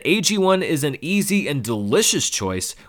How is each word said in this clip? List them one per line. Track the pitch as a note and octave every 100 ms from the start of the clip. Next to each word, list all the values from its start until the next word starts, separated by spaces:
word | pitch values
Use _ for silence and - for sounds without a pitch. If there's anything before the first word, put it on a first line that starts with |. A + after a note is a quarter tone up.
A | C#3 G#3+
G | D#3+ G#3
one | F#3+ F#3+
is | D3 D3+
an | C#3+ C3
easy | D#3 G3+ G3 G3+ D3
and | C#3+
delicious | A2 G#2+ G2+ - - - -
choice | - F#2+ F#2 - -